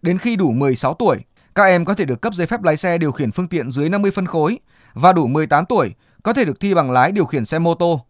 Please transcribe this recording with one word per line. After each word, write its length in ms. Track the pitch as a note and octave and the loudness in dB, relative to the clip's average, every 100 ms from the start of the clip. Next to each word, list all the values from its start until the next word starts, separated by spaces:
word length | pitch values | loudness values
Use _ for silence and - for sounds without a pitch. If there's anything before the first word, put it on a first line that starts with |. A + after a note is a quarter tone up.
đến 160 | E3 F#3 | -2 -2
khi 180 | A#3+ G3 | -2 0
đủ 160 | D#3+ | 0
mười 240 | A#2 C#3 C3 | 2 0 0
sáu 180 | C3+ | -2
tuổi. 240 | D#3 G#3+ G#2+ - _ _ - | 0 0 0 -4 _ _ 2
Các 80 | |
em 220 | G3 F3 E3+ | 4 4 0
có 80 | |
thể 120 | G3+ C#3+ | -2 -2
được 160 | A#2 | -4
cấp 120 | A3 | -6
giấy 140 | F3+ E3 | -4 -4
phép 160 | A#3+ | -2
lái 140 | F3+ D3+ | 0 0
xe 200 | F#3 E3+ | 0 0
điều 140 | D3+ | -2
khiển 200 | - B2 | -2 -4
phương 160 | F3+ F3+ | -4 -4
tiện 240 | E3+ B2+ | -4 -4
dưới 180 | C3 D#3 | -4 -2
năm 120 | G3+ | 0
mươi 100 | G3+ | -2
phân 140 | G3 F3+ | -2 -4
khối 340 | E3 D3+ B3 _ _ _ | -2 -2 -4 _ _ _
và 200 | A#2+ F3 | 2 4
đủ 140 | F3+ B2+ | 4 2
mười 200 | D3 D3 | 0 0
tám 180 | D3 F3 | 0 2
tuổi 300 | A3 A2 - _ _ | 0 -2 -6 _ _
có 100 | G#3+ | -4
thể 120 | A#3+ A#3+ | 0 -2
được 140 | - | -2
thi 140 | G3+ | -2
bằng 180 | F3 C3 | 0 2
lái 200 | B2+ C#3+ | 2 2
điều 140 | G3+ C#3+ | 2 -2
khiển 200 | C#3+ A2 | -2 -4
xe 140 | D#3+ | -2
mô 160 | E3+ E3+ | 0 0
tô, 300 | E3+ D#3 - | 0 -2 -6